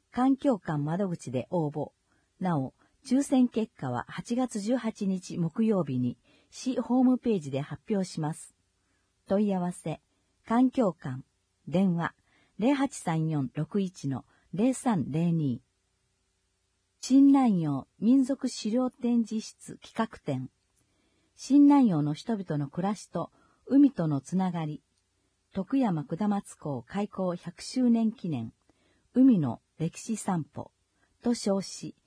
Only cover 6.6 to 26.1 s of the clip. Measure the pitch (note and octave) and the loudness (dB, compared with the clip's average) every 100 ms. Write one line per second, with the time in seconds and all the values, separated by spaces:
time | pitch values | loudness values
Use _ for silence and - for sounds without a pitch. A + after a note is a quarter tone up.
6.6 | B3 C4 A#3+ B3 B3+ B3+ B3 G#3 C#3+ C3+ | -6 -4 0 2 4 2 0 -2 -2 -6
7.6 | D3 D3 - G3+ F3+ - D3+ D#3+ - _ | -6 -12 -4 -4 -2 -4 -6 -6 -14 _
8.6 | _ _ _ _ _ _ - G3+ G#3 F#3 | _ _ _ _ _ _ -4 0 0 -2
9.6 | F3+ - E3 - _ _ _ _ - A#3 | -4 -6 -10 -10 _ _ _ _ 0 2
10.6 | C4 C4+ G#3 - D3 B2+ - _ _ _ | 4 2 0 0 -10 -10 -14 _ _ _
11.6 | - E3 G3 E3+ D#3+ - _ _ _ - | -4 2 2 0 -4 -8 _ _ _ -2
12.6 | A3 C#4+ C#4 - - D#3+ D#3+ D3+ C3 - | 0 2 -2 -4 -4 -2 0 -2 -4 -6
13.6 | D#3 G#3 F#3 - C#3 C3 - _ _ E3 | -4 -2 -4 -6 -6 -6 -10 _ _ -2
14.6 | B3+ B3 B3+ F#3+ A#2 D3 E3+ E3 C#3+ A#2 | 0 0 -2 0 0 0 0 2 0 -4
15.6 | - _ _ _ _ _ _ _ _ _ | -8 _ _ _ _ _ _ _ _ _
16.6 | _ _ _ _ - C4+ C#4 C#4 B3+ F#3 | _ _ _ _ 2 6 8 8 6 2
17.6 | D#3 C3+ - _ G#3+ C4+ B3+ C#4 B3 - | 0 -2 -6 _ 2 4 4 -2 -4 -6
18.6 | G#3+ A#3+ B3+ - A#3+ A#3+ G#3+ A3 - - | -4 -2 -2 -2 0 0 0 -4 -8 -16
19.6 | - - - - A3+ - - C3 C3 - | -18 -18 -12 -6 -6 -6 -6 -6 -8 -16
20.6 | _ _ _ _ _ _ _ _ - C#4+ | _ _ _ _ _ _ _ _ 2 6
21.6 | C#4+ C#4+ A#3+ D#3 D3 D3+ - G#3+ F#3+ D3+ | 8 8 6 4 0 -2 -4 -6 -4 -4
22.6 | C#3 - F#3+ G#3+ - E3+ - _ _ _ | -4 -4 -4 -4 -8 -8 -8 _ _ _
23.6 | - C#4 C#4+ - D#3+ C#3 - F#3 F#3 E3+ | 0 4 4 4 -2 -2 -2 -2 -2 -4
24.6 | D#3 D3+ _ _ _ _ _ _ _ G3 | -6 -8 _ _ _ _ _ _ _ -10
25.6 | F#3 C4+ A#3+ D#3+ C#3+ | -4 0 0 -2 -4